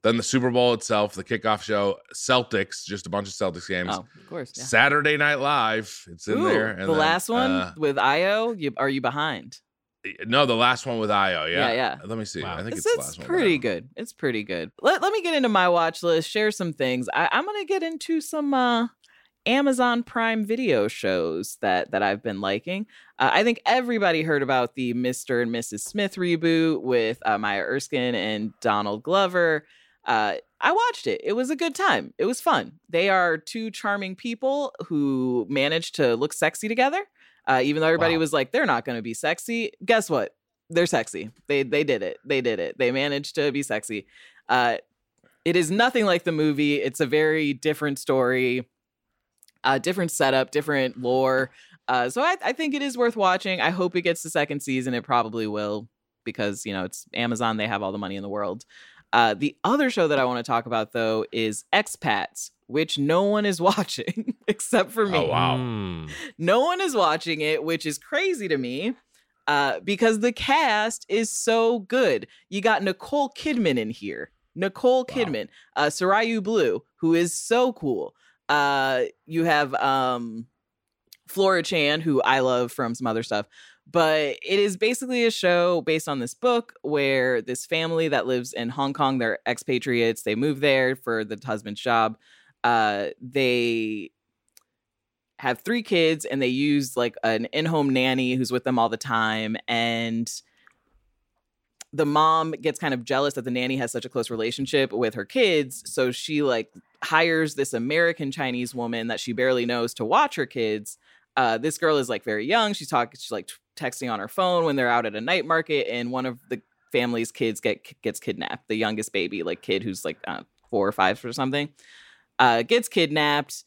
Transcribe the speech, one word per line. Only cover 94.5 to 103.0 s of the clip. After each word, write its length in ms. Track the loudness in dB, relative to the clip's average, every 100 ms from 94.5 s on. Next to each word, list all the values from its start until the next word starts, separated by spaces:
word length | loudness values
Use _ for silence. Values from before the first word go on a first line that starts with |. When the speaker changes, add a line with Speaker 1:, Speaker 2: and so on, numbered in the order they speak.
| _ _ _ _ _ _ _ _ -4
Speaker 2:
have 220 | -4 -2
three 200 | -2 -4
kids, 420 | 2 4 4 2 -2
and 140 | -2
they 60 | 0
use, 460 | 0 2 2 0 -2
like, 180 | -2 0
an 220 | 0 0 -2
in-home 440 | -2 0 0 2
nanny 460 | 2 2 2 0 0
who's 160 | 0
with 120 | -2
them 140 | 0 2
all 120 | 2
the 80 | -2
time. 580 | -2 0 0 -2 -4 -6 -4
And 640 | -2 0 -2 -2 -4 -6 -8 _ _ _ _ _ _ _ _ _ _ _ _ _ _ -10
the 140 | -2 2
mom 460 | 4 6 4 0
gets 260 | -2 -4 -2
kind 160 | -4
of 100 | -4